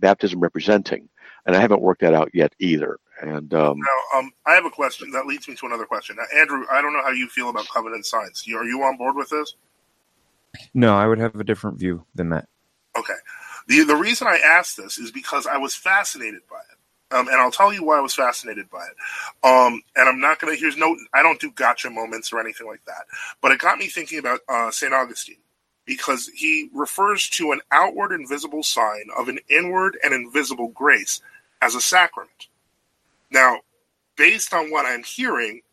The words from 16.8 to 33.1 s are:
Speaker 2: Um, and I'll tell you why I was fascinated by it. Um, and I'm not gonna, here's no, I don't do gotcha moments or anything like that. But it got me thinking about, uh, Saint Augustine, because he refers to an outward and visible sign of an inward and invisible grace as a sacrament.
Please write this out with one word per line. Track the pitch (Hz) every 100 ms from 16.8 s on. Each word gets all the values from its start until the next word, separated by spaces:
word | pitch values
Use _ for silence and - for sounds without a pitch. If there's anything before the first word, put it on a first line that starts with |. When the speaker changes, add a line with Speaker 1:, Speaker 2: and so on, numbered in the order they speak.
| _ _ - 131
Speaker 2:
Um, | 127
and | 131
I'll | 127
tell | - 202
you | 202
why | 156 151
I |
was | 135
fascinated | - 123 - 120 104 98
by | 110 -
it. | - - - - - 131
Um, | 127 123 117 - 139
and | 127
I'm | 131
not | 143 156
gonna, | 160
here's | 156 156 143
no, | 160 170 -
I | 135
don't | 160 151
do | 151
gotcha | 120 123 123 127
moments | 113 113 110 -
or | 117
anything | 113 113 110
like | 104
that. | - 98 - - - -
But | 135
it | 131
got | 170 202
me | 190
thinking | 175 151 156
about, | 127 123 -
uh, | 120 113
Saint | - 135
Augustine, | 135 123 - - - _ _ _ _ -
because | 131 - 127 -
he | - 156 156 143
refers | 135 147 - 202 196 -
to | - 156
an | 143 -
outward | 143 190 - 202
and | 180 131
visible | 143 151 151
sign | 147 123 110 107 107 120
of | 123
an | 131 -
inward | 151 180 185 190 -
and | 147
invisible | 131 120 139 135 123 117
grace | - 143 117 98 - - - _ -
as | 123
a | 120
sacrament. | - 180 175 - - - - _ _ _ _ _ _